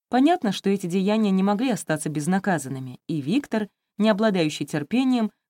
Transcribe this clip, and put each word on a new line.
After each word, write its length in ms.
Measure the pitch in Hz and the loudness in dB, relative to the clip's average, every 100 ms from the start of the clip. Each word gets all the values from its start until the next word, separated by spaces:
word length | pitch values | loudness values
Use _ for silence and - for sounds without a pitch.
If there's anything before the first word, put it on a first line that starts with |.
| _ | _
Понятно, 420 | 247 285 359 214 | 2 4 2 0
что 180 | 185 196 | -2 -2
эти 180 | 196 180 | -2 0
деяния 440 | 190 190 220 208 | 0 2 2 2
не 120 | 190 | 2
могли 280 | 196 202 262 | 2 0 0
остаться 380 | 208 - 151 156 | -2 -2 -4 -2
безнаказанными, 880 | 151 151 190 196 165 135 135 131 127 - | -4 0 0 0 -2 -4 -8 -10 -14 -6
и 140 | 160 | -6
Виктор, 480 | 135 254 - 220 208 _ _ - | -2 -2 -2 -4 -4 _ _ 0
не 120 | 220 | 2
обладающий 560 | 202 220 190 156 - 147 | 4 2 2 0 -2 -4
терпением, 680 | 156 147 240 262 247 214 - | -4 -2 0 2 2 0 -6